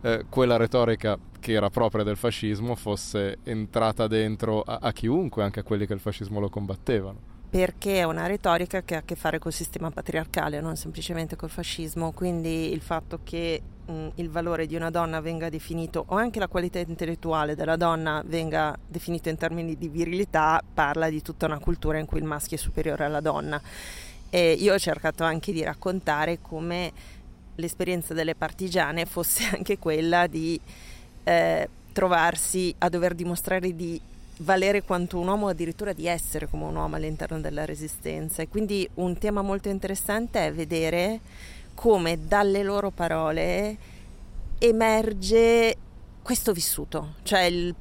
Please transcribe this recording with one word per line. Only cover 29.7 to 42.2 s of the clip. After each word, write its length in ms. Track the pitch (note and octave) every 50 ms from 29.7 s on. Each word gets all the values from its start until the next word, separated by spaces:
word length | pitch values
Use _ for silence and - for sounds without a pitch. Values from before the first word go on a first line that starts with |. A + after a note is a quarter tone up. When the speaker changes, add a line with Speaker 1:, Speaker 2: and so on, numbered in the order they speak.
| G3+ -
Speaker 2:
quella 480 | - E3 D#3 D#3 D#3+ E3 E3+ F3 F3
di, 340 | E3+ C#3 D#3+ D#3+ E3 E3+ - - - - - - - - - - - - - -
eh, 460 | F3 E3+ E3 E3 E3 E3 D#3+ D3 - - - - - -
trovarsi 800 | G3 F#3 F3+ F3+ E3 D#3+ E3+ E3+ D#3+ - - - F#3 F3+ F3 - -
a 100 | E3 F3+
dover 240 | E3 F3 E3+ F3+ F3
dimostrare 600 | E3 F3 F3 F3 E3+ - F#3+ F#3 F#3+ F3+ F#3 E3+
di 240 | D#3+ F3+ E3+ E3+ D#3+ - - - - - - -
valere 460 | - E3 E3+ F#3+ F#3 F#3+ G3 G3+ G3+ -
quanto 360 | - F#3+ F3 F3 F3 - F3
un 80 | F3
uomo, 200 | F#3 G3 G#3+ G#3
addirittura 460 | G3+ F3+ D#3+ E3+ D#3+ E3 - G#3+ G#3 F3+
di 140 | D#3 D#3+
essere 400 | E3+ E3+ D#3+ - - - D3+ D3+
come 160 | - - D#3 D#3
un 120 | D#3 D#3
uomo 200 | D#3+ D#3 D#3 D#3
all'interno 440 | D#3 D#3 D#3 D#3 D3 D#3 D#3 D#3+ D#3
della 260 | D3+ D#3 D3+ D3 D#3
resistenza. 760 | D#3 D#3 D3 D#3 D3+ - - - D#3+ D#3 D#3 D#3 D#3+ - -
E 60 | D#3+
quindi 420 | - - G#3 G#3+ G3 G3+ G3 F3+ - -
un 220 | - F3+ F3+ F3
tema 240 | - G#3+ G#3+ G#3 G3+
molto 280 | G3 G3+ G3 G3 - G3+
interessante 760 | G3 F#3+ - F#3+ G3 G3 - - G3+ A3 A#3 A#3 - A3 E3+
è 80 | D#3 D3
vedere 680 | D#3+ E3 D3+ E3+ D#3+ D#3+ D#3+ E3+ F3 F3+ G#3 A3 A3 - - - - - - - - - - -
come 500 | - - A#3 G#3+ F#3+ E3+ E3 E3+ D#3+